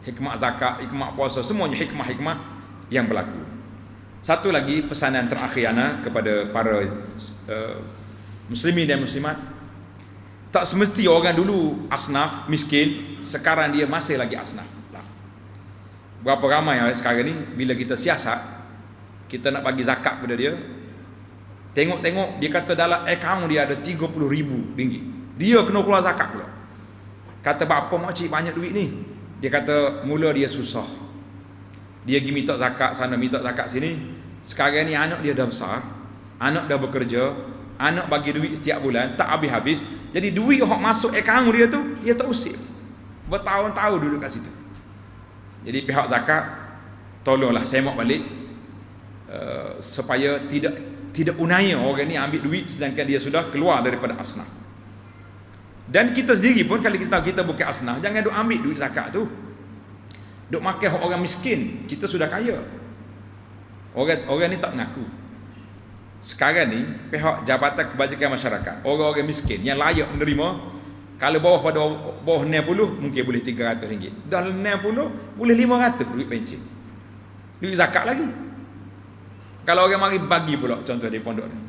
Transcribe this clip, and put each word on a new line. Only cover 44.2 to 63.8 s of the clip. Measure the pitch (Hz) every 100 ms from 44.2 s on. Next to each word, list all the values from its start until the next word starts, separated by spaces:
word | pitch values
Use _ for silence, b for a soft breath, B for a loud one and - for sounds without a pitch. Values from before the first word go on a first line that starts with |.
| 143
kat | 113
situ. | - - - - - - - - - - - -
Jadi | 117 131 135
pihak | 139 135
zakat, | 123 120 156 - - - - - - - -
tolonglah | - 135 131 117
semak | - 131 139
balik, | 127 117 156 - - - - - - - - - - -
eh, | - - 65 - -
supaya | - - 131 127 139 143 139
tidak, | 143 147 - - - -
tidak | - 160 160
unaya | 165 180 196 151
orang | 131 139 143
ni | 160
ambil | 139 147
duit | 143 156 -
sedangkan | - 143 143 135
dia | 139
sudah | 139 156 165
keluar | 139 170 143 123
daripada | 120 120 117
asnaf. | - 107 - - - - - - - - - - - - - - -
Dan | 165 240
kita | 247 262
sendiri | 214 214 240 165
pun, | 214
kalau | 233 196
kita, | 185 185
kita | 160 190 170
bukan | 151 143
asnaf, | 131 123 127
jangan | 196 214 208
duk |
ambil | 202 226 233 147
duit | 151
zakat | 135 - -
tu. | 190 220 - - - - - - - - B B B -
Duk | 165 175
makan | 185 196 175
hak | 170
orang | 180
miskin, | 175 - 262 190 107 - -
kita | 143 196
sudah | 175 156
kaya. | 180 233 175 - - - - - - - - - - - -